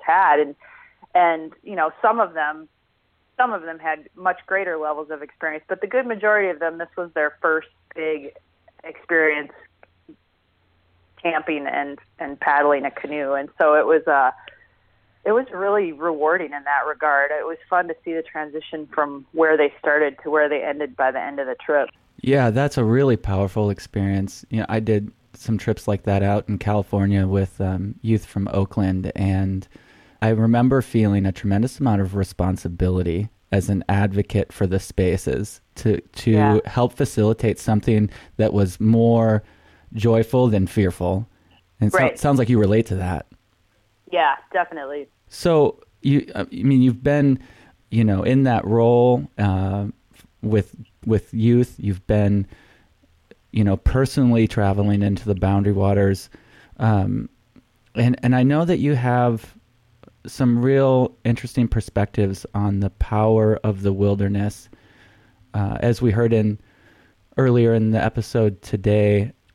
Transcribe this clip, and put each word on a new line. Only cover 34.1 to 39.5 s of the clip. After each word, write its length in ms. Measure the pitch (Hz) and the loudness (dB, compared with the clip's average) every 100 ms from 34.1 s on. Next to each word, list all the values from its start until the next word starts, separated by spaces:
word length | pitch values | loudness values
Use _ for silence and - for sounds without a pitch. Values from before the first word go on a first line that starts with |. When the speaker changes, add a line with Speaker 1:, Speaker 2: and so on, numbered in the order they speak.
| 98 - 104 - | -2 -2 -2 -4
Speaker 2:
for 160 | - 95 | -4 -2
the 140 | 92 | -2
spaces 800 | - - 90 92 - 65 107 - _ - | -4 -2 0 0 -2 -4 -6 -12 _ -6
to, 240 | 113 95 | -2 -2
to 300 | - - - | -4 -6 0
Speaker 1:
Yeah. 280 | 107 104 104 | 2 4 2
Speaker 2:
help 300 | - - 123 | 0 -2 -2
facilitate 640 | - 139 - 107 113 113 - | -2 -4 0 0 2 -2 -2
something 500 | - 107 - 107 104 - - - | -2 0 2 2 0 -4 -12 -2
that 160 | 107 | 0
was 260 | 104 95 - | 2 0 0
more 600 | 110 117 117 117 113 107 - | 2 4 4 4 2 0 -2